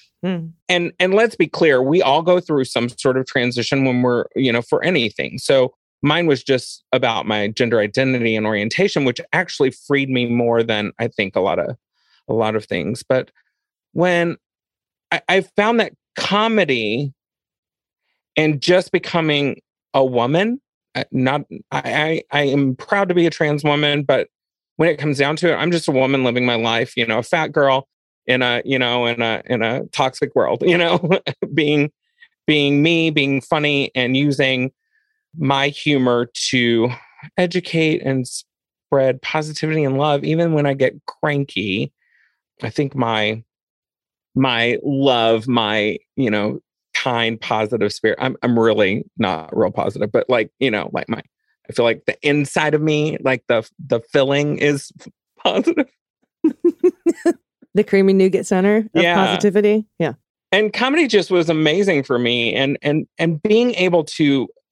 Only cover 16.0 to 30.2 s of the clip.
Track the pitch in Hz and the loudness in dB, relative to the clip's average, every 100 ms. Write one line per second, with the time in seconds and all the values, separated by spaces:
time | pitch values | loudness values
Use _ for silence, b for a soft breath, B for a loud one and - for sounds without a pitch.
16 | _ - - 202 220 220 170 127 107 113 | _ -8 -2 0 2 2 0 0 -2 -2
17 | 143 - _ _ _ _ _ _ _ _ | -4 -8 _ _ _ _ _ _ _ _
18 | _ _ _ - 156 147 143 180 180 180 | _ _ _ 0 0 0 2 2 2 -2
19 | - 170 160 147 143 - _ _ _ 139 | -2 -2 0 0 -2 -4 _ _ _ 0
20 | 131 123 120 160 214 247 _ _ _ - | 2 0 0 0 0 -4 _ _ _ -10
21 | - 135 127 147 - 87 - 151 123 123 | -6 -2 0 -2 -6 -14 -8 -8 -4 -2
22 | 156 160 - 143 143 139 139 131 - 202 | -2 -4 -4 -2 0 2 0 -2 -2 -2
23 | 196 175 170 - 156 147 151 147 147 143 | 0 2 0 0 -2 0 0 0 0 0
24 | 143 131 - _ _ _ _ - 160 151 | 0 0 -2 _ _ _ _ -2 0 0
25 | 151 135 139 160 175 123 151 170 - 135 | -2 0 0 0 0 0 0 0 0 0
26 | 131 135 127 120 123 117 113 113 120 - | 2 2 0 0 0 0 0 0 -2 -2
27 | 117 113 117 170 156 147 139 131 - _ | -2 -2 -2 -2 0 2 2 2 -2 _
28 | _ _ - 127 123 120 - 135 123 120 | _ _ -2 0 0 -2 -2 -2 0 0
29 | 120 117 117 110 - 123 113 127 - - | -2 -2 -2 -4 -4 -2 -2 -4 -6 -2
30 | 131 - | -2 -2